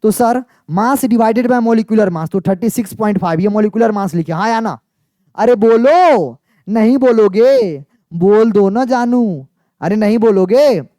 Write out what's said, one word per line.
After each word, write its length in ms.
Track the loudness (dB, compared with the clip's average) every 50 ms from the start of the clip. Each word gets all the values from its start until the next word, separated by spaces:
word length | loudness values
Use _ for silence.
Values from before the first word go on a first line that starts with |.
तो 80 | 0 -2
सर 320 | 0 0 0 0 0 -2 -6 _ _ _ _ -8
mass 320 | -4 -2 -2 0 -2 -2 -2
divided 420 | -2 0 0 2 0 0 0 0
by 140 | 0 0 0 0
molecular 440 | 0 0 0 0 _ 0 0 0 0
mass, 200 | -2 -6 -8 -6
तो 100 | -6 -4
थर्टी 300 | -2 -2 -4 -2 -4 -6
सिक्स 240 | -4 -4 -8 -8 -6
पॉइंट 240 | -6 -4 -2 -2 -2
फ़ाइव, 220 | -2 -4 -4 -2
ये 80 | -2 -2
मॉलिक्यूलर 440 | -2 0 -2 -2 0 0 -2 -2
मास 220 | -2 -4 -6 -4 -4
लिखे, 180 | -6 -6 -6
हाँ 160 | -6 -4 -4 -2
या 120 | -2 -2
ना? 180 | -4 -6 -8 -10 _ _ _ _ _ _ _ _ _ _ _
अरे 180 | -2 0 0 2
बोलो, 840 | 2 4 2 2 4 4 4 4 4 4 4 4 2 0 -4 -8 -14 _ _ _ _ _ -6
नहीं 280 | -2 0 2 2 2 2
बोलोगे? 840 | 2 2 2 4 2 2 2 2 2 4 4 2 0 -2 -4 -8 -12 _ _ _ _ _ -6
बोल 380 | -2 0 2 4 4 2 2
दो 160 | 2 2 2 2
ना 160 | 2 0 -2
जानू, 640 | -2 -2 -2 -2 0 0 0 0 -2 -4 -8 -10 _ _ _ _ _ _ _
अरे 160 | -6 -4 -2
नहीं 220 | 0 0 0 0 2
बोलोगे? 640 | 2 2 2 2 0 2 2 2 4 2 2 0 -4 -10 _